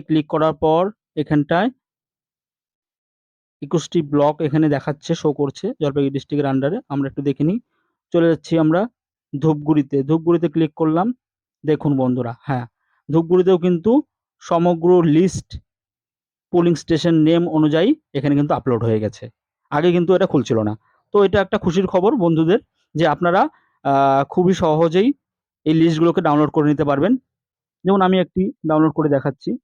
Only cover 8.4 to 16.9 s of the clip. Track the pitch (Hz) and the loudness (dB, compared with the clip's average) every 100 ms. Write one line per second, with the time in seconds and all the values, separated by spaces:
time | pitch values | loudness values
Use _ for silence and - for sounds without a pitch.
8.4 | - 165 156 170 233 - _ _ _ 139 | -2 0 2 0 -2 -8 _ _ _ -4
9.4 | 156 151 147 151 139 139 135 160 160 170 | -2 0 0 0 0 -2 -2 -2 0 0
10.4 | 165 160 156 - 160 160 214 247 _ _ | -2 -2 -4 -2 -2 0 -2 -6 _ _
11.4 | _ _ 147 151 151 135 127 127 117 117 | _ _ -4 -2 0 0 0 -2 -6 -10
12.4 | - 131 117 _ _ _ - 160 165 185 | -8 -6 -8 _ _ _ -4 -2 2 2
13.4 | 180 180 180 175 208 269 - _ _ _ | 2 2 2 0 2 0 0 _ _ _
14.4 | - 170 175 170 170 180 165 156 185 - | -4 0 0 2 2 4 4 2 2 -2
15.4 | - - - _ _ _ _ _ _ _ | -10 -16 -20 _ _ _ _ _ _ _
16.4 | _ 180 175 165 - | _ 0 2 0 -2